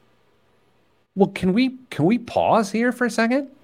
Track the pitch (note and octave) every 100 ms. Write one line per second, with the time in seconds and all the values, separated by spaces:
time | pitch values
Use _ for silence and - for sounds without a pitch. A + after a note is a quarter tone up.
0 | _ _ _ _ _ _ _ _ _ _
1 | _ F#3+ F#3+ - F#3 G#3 C4 - - -
2 | E3 A#3+ - F2+ F2+ G#3 G3+ A3 B3 A#3+
3 | A#3+ A#3 A3+ C4+ C#4 -